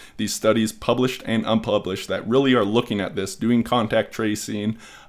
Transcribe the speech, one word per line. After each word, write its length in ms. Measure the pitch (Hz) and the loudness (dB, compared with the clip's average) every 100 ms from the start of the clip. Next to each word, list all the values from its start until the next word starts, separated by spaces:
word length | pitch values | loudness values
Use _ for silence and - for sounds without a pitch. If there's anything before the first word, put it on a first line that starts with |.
| - - | -14 -6
these 160 | 104 | -6
studies 380 | - 110 113 110 | 0 2 4 2
published 500 | - - 120 123 - | -2 -2 0 0 -2
and 220 | - 117 113 | -4 -2 0
unpublished 600 | 113 117 104 92 98 - | 0 2 -2 -2 -6 -4
that 180 | 95 104 | -6 0
really 260 | 127 135 | 2 4
are 100 | 123 | 4
looking 360 | 101 113 120 104 | 4 0 0 -2
at 160 | 90 98 | -4 -4
this, 180 | 95 | -6
doing 280 | - 113 120 | -2 2 2
contact 500 | 113 123 110 113 104 | 2 0 2 0 -2
tracing, 640 | - 110 104 - 104 104 110 - - | -2 -2 -2 -4 -4 -4 -6 -10 -20